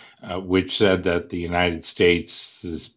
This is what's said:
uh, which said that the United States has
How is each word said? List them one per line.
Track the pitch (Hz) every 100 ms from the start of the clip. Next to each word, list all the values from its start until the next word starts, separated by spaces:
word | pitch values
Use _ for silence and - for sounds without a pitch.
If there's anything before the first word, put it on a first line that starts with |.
| - _
uh, | 110 90
which | 95 92 92 -
said | 104 92
that | 90 87 -
the | 90
United | 85 87 90 82
States | - - 90 85 80 - - -
has | 92 76 -